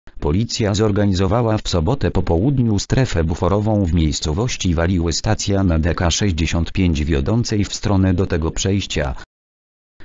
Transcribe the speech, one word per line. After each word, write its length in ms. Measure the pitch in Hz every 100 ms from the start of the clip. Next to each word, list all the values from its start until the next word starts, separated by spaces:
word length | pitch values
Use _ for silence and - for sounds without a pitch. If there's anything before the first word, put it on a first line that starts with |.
| - -
Policja 540 | - 82 117 - 107
zorganizowała 840 | 95 110 101 101 92 95 117 120 107
w 100 | -
sobotę 420 | 92 80 139 90
po 120 | -
południu 560 | 104 85 117 135 120 101
strefę 460 | - 135 131 87
buforową 600 | 80 85 90 98 104 104
w 80 | 95
miejscowości 840 | 85 78 - 82 76 120 - 95
Waliły, 380 | 85 - 95 85
stacja 500 | 80 - 104 - 98
na 140 | 98 80
D 160 | 82
K 160 | 80 90
sześćdziesiąt 640 | - 104 82 80 85 82
pięć 320 | - 92 76
wiodącej 600 | 78 76 69 110 113 107
w 100 | 95
stronę 400 | - 104 98 95
do 120 | 92 95
tego 240 | 87 80
przejścia. 640 | - 98 101 - - 69 65 - _ _ _ _ _ _ -